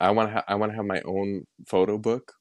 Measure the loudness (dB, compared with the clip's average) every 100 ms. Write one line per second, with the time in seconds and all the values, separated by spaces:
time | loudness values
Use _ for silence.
0 | 2 4 2 -2 -2 -2 -2 -2 -4 -4
1 | -4 -4 -4 -6 -10 _ -2 2 2 2
2 | 0 -2 -6 _